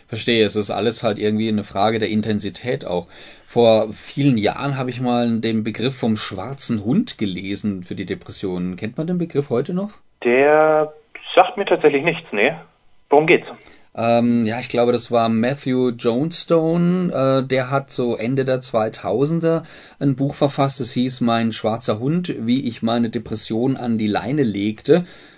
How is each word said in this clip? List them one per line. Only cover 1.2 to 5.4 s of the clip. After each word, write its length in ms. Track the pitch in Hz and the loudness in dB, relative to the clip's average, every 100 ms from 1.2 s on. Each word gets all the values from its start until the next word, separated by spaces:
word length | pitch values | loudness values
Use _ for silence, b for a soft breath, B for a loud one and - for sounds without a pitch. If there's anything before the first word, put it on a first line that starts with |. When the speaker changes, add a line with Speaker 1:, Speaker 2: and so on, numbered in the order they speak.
| 104 107 113 | 0 0 0
Speaker 1:
eine 160 | 107 | -2
Frage 340 | 101 98 107 113 | -2 0 0 2
der 100 | 101 | 0
Intensität 760 | 107 110 104 101 90 120 135 92 | 0 0 -2 -4 -8 -6 -6 -4
auch. 200 | 90 90 B B B - | -4 -6 B B B -4
Vor 460 | 120 113 110 110 | 4 6 6 2
vielen 460 | - - - 139 117 | -6 -10 0 2 4
Jahren 400 | 101 - 139 135 | 2 0 -4 -4
habe 100 | 127 | -6
ich 120 | 120 | -4
mal 400 | 123 120 120 113 | 0 0 2 0